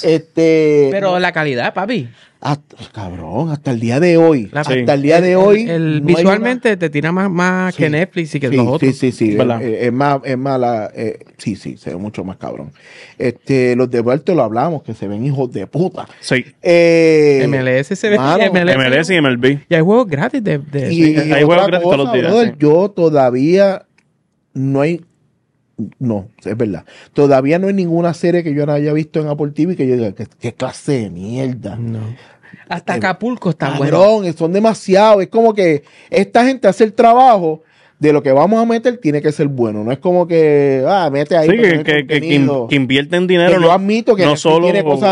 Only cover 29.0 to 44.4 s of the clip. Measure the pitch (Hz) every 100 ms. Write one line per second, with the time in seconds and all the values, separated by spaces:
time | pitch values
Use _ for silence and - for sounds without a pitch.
29 | 156 160 151 147 147 147 175 175 131 123
30 | 107 95 107 _ 117 - 127 - - 135
31 | 101 85 98 123 135 120 101 113 117 113
32 | 110 123 - _ - - - 175 - 180
33 | 196 175 233 240 180 151 143 143 143 -
34 | 202 220 180 160 165 196 226 202 - 185
35 | 220 202 175 226 226 208 175 147 - _
36 | _ - 196 240 247 254 302 277 220 -
37 | 233 240 262 208 165 156 _ _ _ -
38 | 147 147 139 135 170 226 233 226 247 247
39 | 151 147 151 147 143 131 113 107 110 139
40 | 185 180 170 165 156 143 139 135 135 196
41 | 160 139 143 175 160 226 208 156 156 151
42 | 131 151 156 143 135 135 117 143 127 135
43 | 147 175 180 180 175 180 165 190 196 220
44 | 233 202 156 147